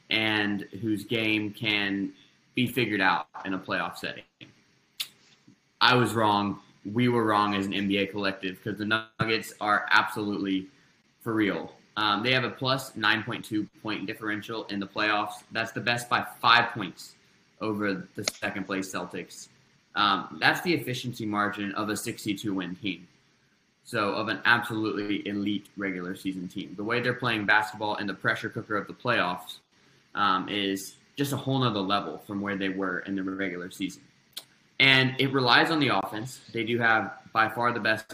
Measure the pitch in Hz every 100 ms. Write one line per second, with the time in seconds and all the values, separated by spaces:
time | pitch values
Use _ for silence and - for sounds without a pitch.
0 | - 110 110 107 104 101 - 92 110 101
1 | 98 113 110 107 104 - 110 104 98 101
2 | 95 - _ _ _ - 120 127 110 104
3 | 95 85 - - 95 92 - 92 87 -
4 | 76 - - _ - _ _ _ _ -
5 | - _ _ _ - _ _ _ 113 127
6 | 110 110 107 101 101 98 - _ 101 110
7 | 123 120 110 104 104 98 98 92 101 101
8 | 98 104 98 95 92 95 110 98 104 110
9 | 110 - 113 113 - - 104 101 - 107
10 | 110 113 101 98 98 95 95 _ _ _
11 | _ _ 117 110 101 82 78 - _ 107
12 | 107 101 123 127 117 - 127 135 - 113
13 | 107 110 104 107 - 107 98 - 110 95
14 | 95 110 110 104 101 113 - 101 95 107
15 | 107 104 107 - - 110 113 120 107 120
16 | - 117 98 - 120 117 117 117 90 -
17 | - - _ _ _ _ 107 104 104 90
18 | 95 - 101 - 101 98 92 95 95 92
19 | 90 92 - - - _ _ _ _ -
20 | 104 95 - 80 131 151 180 151 127 123
21 | 123 117 110 104 101 104 101 104 104 107
22 | 117 110 110 101 107 95 87 92 104 85
23 | - _ _ _ _ _ _ _ - 117
24 | 101 - 110 104 117 120 117 110 107 98
25 | 104 101 101 101 101 101 - - 98 92
26 | 90 92 95 92 90 101 82 92 104 123
27 | 123 123 123 110 104 107 107 104 107 -
28 | 101 95 120 113 107 117 107 104 92 87
29 | 123 110 90 90 - - _ _ _ _
30 | _ - 101 92 - 101 98 98 - -
31 | _ - 135 135 131 135 123 101 95 101
32 | 82 80 - 101 101 98 95 92 95 90
33 | 98 98 95 95 95 87 90 - 90 -
34 | - _ _ - - _ _ - 135 131
35 | 127 131 135 135 120 135 160 160 127 98
36 | - 107 127 - - 117 110 120 117 110
37 | 101 - - 110 110 120 120 117 110 107
38 | -